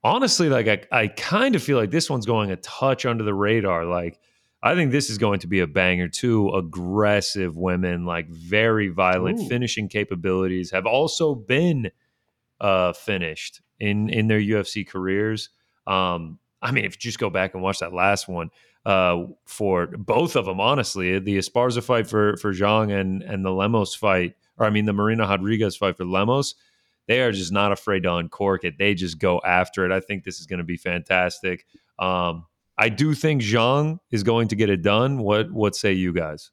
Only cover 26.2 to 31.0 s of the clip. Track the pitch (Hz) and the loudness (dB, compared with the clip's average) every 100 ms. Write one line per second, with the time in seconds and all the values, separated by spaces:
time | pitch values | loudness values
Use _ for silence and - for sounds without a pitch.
26.2 | 104 139 139 - _ _ _ _ - 120 | 2 2 0 -8 _ _ _ _ 0 2
27.2 | 123 101 87 101 101 98 - 95 90 87 | 2 0 -2 2 2 0 0 0 0 0
28.2 | 85 - 98 95 90 73 101 95 90 78 | -4 -2 0 0 -2 0 0 0 -4 -2
29.2 | 95 87 92 90 90 - 90 95 - 98 | 0 2 2 2 2 -2 0 0 -2 -10
30.2 | 92 - - 92 85 87 92 87 | -10 -14 -10 -8 -6 -6 -4 -6